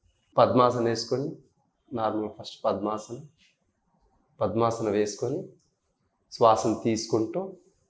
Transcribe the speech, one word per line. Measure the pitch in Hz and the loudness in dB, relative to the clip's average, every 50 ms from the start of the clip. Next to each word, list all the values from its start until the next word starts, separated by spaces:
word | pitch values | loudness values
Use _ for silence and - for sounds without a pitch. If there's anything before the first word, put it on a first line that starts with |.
| _ _ _ _ _ _ _ 123 | _ _ _ _ _ _ _ 4
పద్మాసన | 117 101 104 127 123 120 120 123 117 117 | 4 6 6 4 4 4 4 0 0 0
వేసుకొని, | 113 110 - - 127 110 - 165 - - _ _ _ _ _ _ _ _ _ _ 127 113 | -2 -2 -4 -4 -4 -4 -4 -6 -10 -14 _ _ _ _ _ _ _ _ _ _ -6 -4
నార్మల్ | 110 107 107 107 107 101 - - | -2 -2 -2 -2 -4 -6 -10 -14
ఫస్ట్ | - - - - - | -16 -18 -12 -4 -2
పద్మాసన, | 110 98 98 101 107 107 107 - - 117 139 160 - _ _ _ _ _ _ _ _ _ _ _ _ _ _ _ _ _ _ _ _ _ - | -2 -2 0 -2 -4 -4 -6 -8 -12 -14 -14 -16 -20 _ _ _ _ _ _ _ _ _ _ _ _ _ _ _ _ _ _ _ _ _ -4
పద్మాసన | 110 95 101 113 117 113 113 - 113 104 98 104 | -4 -2 0 0 0 0 0 0 -2 0 2 2
వేసుకొని | 104 104 - - 123 123 143 185 - - - _ _ _ _ _ _ _ _ _ _ _ _ _ _ _ | 0 0 -2 -4 -4 -4 -4 -6 -8 -12 -18 _ _ _ _ _ _ _ _ _ _ _ _ _ _ _
శ్వాసను | - - 117 110 110 - - 113 107 - - | 0 4 6 6 6 4 2 0 -2 0 0
తీసుకుంటూ | 117 110 107 - - 127 110 110 107 - 180 196 196 - - _ _ _ _ _ | -2 -2 -2 -2 0 0 0 0 -2 -4 -6 -6 -8 -12 -16 _ _ _ _ _